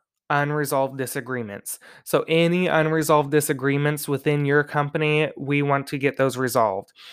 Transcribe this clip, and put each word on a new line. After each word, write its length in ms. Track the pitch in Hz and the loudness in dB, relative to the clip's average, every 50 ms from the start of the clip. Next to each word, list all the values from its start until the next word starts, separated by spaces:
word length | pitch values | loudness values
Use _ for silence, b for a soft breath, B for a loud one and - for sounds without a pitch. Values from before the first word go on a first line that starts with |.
| _ _ _ _ _ - | _ _ _ _ _ -2
unresolved 680 | 147 143 143 147 147 151 143 135 147 135 135 131 135 | -2 0 0 0 -2 -2 -2 -2 0 0 -2 -2 -4
disagreements. 840 | 135 131 120 - 143 117 127 127 123 113 101 101 - - - - - B B B B B | -6 -6 -6 -6 -8 -8 -6 -6 -6 -6 -8 -10 -12 -12 -12 -14 -14 B B B B B
So 200 | - - 139 - | 0 0 0 2
any 400 | - 160 165 170 170 175 180 180 | 2 2 2 4 4 2 2 2
unresolved 640 | 165 - 160 156 156 160 160 151 160 156 151 143 139 | 2 2 2 2 2 0 0 2 4 4 4 4 2
disagreements 760 | 151 147 139 - 143 127 131 139 139 143 147 147 151 143 - | 2 0 2 0 -2 -2 0 0 0 2 0 0 -2 -2 -4
within 380 | 147 143 135 - 151 147 147 143 | -4 -4 -2 0 0 0 0 2
your 180 | 139 143 147 143 | 2 2 2 2
company, 680 | - - 147 143 143 - 156 156 151 151 151 156 - - | 0 -2 -2 -2 -2 -2 -2 0 0 2 2 0 -2 -4
we 240 | - 139 139 143 143 | -6 -4 -2 0 0
want 260 | 143 143 139 139 139 | 2 2 0 0 -2
to 100 | - 151 | -4 -4
get 200 | 135 135 139 - | -2 -2 -2 0
those 200 | - 135 131 117 | 0 0 0 0
resolved. 560 | 127 131 120 113 127 113 104 95 98 - _ _ B B B | -2 -2 0 2 2 2 2 0 -4 -8 _ _ B B B